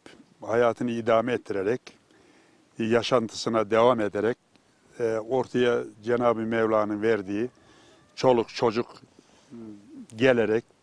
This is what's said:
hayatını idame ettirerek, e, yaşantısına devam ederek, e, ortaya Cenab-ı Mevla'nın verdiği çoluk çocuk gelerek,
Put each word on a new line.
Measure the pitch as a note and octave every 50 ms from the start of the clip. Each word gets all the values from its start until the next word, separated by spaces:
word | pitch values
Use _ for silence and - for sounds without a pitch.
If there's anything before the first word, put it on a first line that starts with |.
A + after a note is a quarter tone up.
| - - - - - _ _ _
hayatını | - - A2 A#2+ A#2+ A#2 A2 - B2 B2
idame | A#2 A#2 A2+ A#2 A2+ A2+ A2+ B2
ettirerek, | A#2+ G#2 - - G#2 G2 F#2+ G#2 B2 C3 - - - _ _ _ _ _ _ _ _ _ _ _ _ _ _ _ _ -
e, | A2+
yaşantısına | A2 A2+ A#2 A2 - C3+ A#2+ A2+ G#2 - - - A#2+ A2+ A2 G#2+ G2
devam | A2 A2 A#2 B2 B2 A2+
ederek, | G#2+ G2+ - G2+ G#2 A2+ B2+ - _ _ _ _ _ _ _ _ _ _ - -
e, | A#2+
ortaya | A2+ A2 A2 A2 A2+ C3 B2+ A#2+ - - B2 B2 A#2+ A#2+ B2 B2 - G#2 G#2+
Cenab-ı | G#2 A#2 A#2+ A#2+ B2 A#2+ A2+ A2
Mevla'nın | A2+ A2+ A#2 A2+ A2+ A2 A2 G#2+ G#2+ G#2 G#2+ G#2
verdiği | G#2+ A2+ A2+ G2+ F#2+ G2 G2+ G#2 A#2+ B2 - _ _ _ _ _ - _ _ _ _ _ _
çoluk | - - C3 B2 A#2 G#2+ -
çocuk | - - B2+ A#2 G#2 A#2+ A#2+ - - - - - _ _ _ _ _ _ _ _ A#2 A#2 A2+ G#2+ G#2+ G#2 - B3+ D#4+ C#4 A3+ - A2+
gelerek, | A2 B2+ C3+ B2 A#2 A2 G#2 G#2+ A#2 - _ _ _